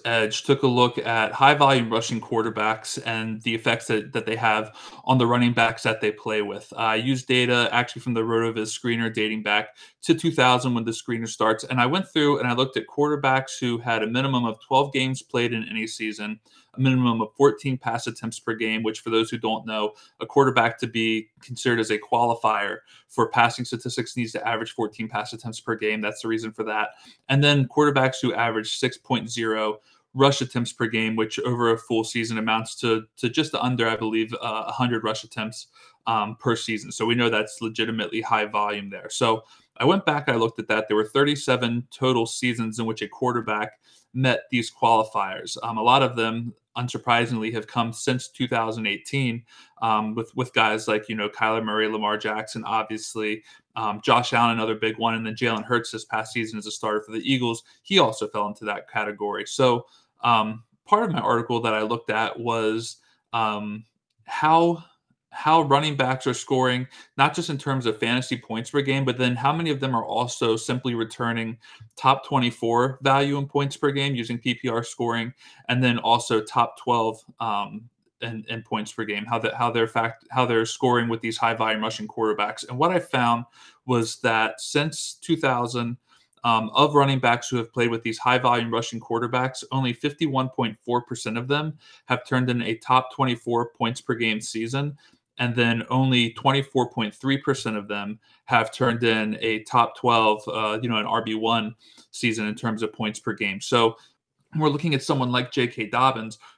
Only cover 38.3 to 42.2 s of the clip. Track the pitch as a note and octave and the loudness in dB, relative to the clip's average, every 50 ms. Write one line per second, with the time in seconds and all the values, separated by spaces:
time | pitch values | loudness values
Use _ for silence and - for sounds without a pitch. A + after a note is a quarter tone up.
38.3 | A2+ G#2+ G#2 G#2 G#2 G#2 G#2 G#2 G#2 G2+ G2+ G2 G2 F2+ - - - - B2+ A2+ | 0 0 0 0 -2 -2 -2 -2 -4 -6 -8 -12 -14 -14 -12 -8 -2 0 2 2
39.3 | A2+ A2+ - _ - _ _ _ _ - A#2+ D3 F#3+ G3 - D#3+ D3 D3 C#3+ C3+ | 2 0 -2 _ -20 _ _ _ _ 0 2 4 4 4 2 0 -2 -2 0 0
40.3 | A#2+ A2+ A2+ A2+ - - G2+ - G#2+ A2 G#2+ - G#2+ G#2+ G#2+ - - C#3 C#3+ D3 | 0 2 0 0 -2 -4 -2 0 0 0 0 0 0 0 0 2 2 2 2 2
41.3 | D3 C#3 - C3+ B2 A#2+ B2 A#2 A#2 A#2+ B2 - - - C3 C3 B2 A#2 | 2 0 0 0 2 2 2 0 -2 -4 -6 -8 -6 -2 0 2 2 2